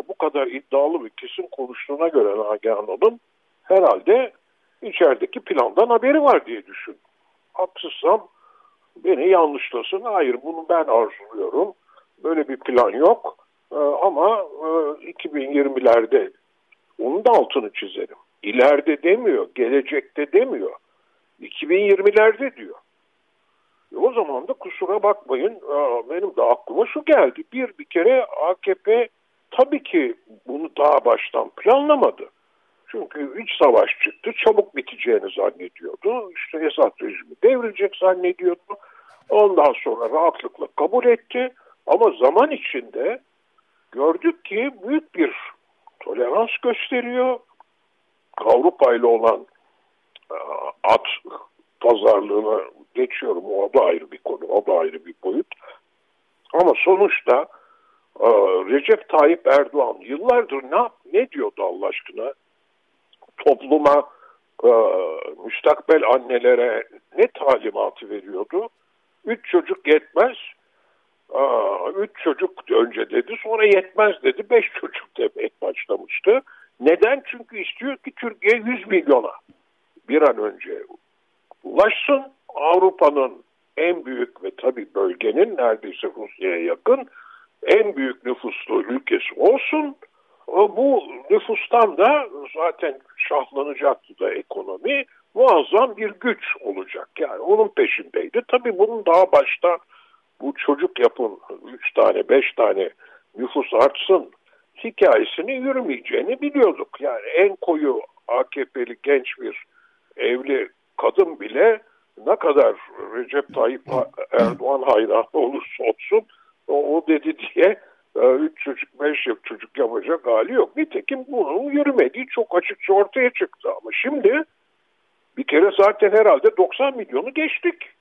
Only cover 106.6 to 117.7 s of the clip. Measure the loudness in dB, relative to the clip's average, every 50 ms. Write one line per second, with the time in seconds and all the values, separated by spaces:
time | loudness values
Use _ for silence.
106.6 | 4 4 2 -2 -8 -14 -10 -8 -6 -6 -6 -6 -6 -2 2 2 2 2 2 -2
107.6 | -4 -2 -2 0 0 0 -2 -2 -6 -10 _ _ _ -2 -2 -2 -2 -4 -6 -8
108.6 | -8 -8 -8 -8 -8 -8 -10 -6 -2 0 0 0 0 -6 -12 -10 -12 -12 -12 -12
109.6 | -18 _ _ _ _ _ _ _ _ _ _ -4 -2 -2 -2 -2 -2 -4 -4 -4
110.6 | -4 -6 _ _ _ _ _ -2 -2 0 2 2 0 0 -2 -10 -12 -6 0 2
111.6 | 2 2 2 0 -6 _ _ _ _ _ _ -8 -4 -4 -2 0 0 2 4 4
112.6 | 4 4 2 -2 -10 -20 -18 -18 -16 -12 -10 -10 -10 -6 -6 -6 -6 -4 -2 -2
113.6 | -2 -2 -2 -6 -8 -6 -4 -4 -4 -6 -8 -12 -8 -2 0 0 0 0 -2 -4
114.6 | -4 -4 -4 -2 0 2 2 2 2 2 0 0 0 -2 -2 -2 -2 -2 -4 -8
115.6 | -12 -12 -12 -4 -4 -4 -4 -4 -4 -2 0 0 0 _ _ _ _ _ _ _
116.6 | _ -4 -2 -2 0 0 -2 -2 0 0 -2 0 -2 -6 -8 -8 -12 -6 0 2
117.6 | 2 2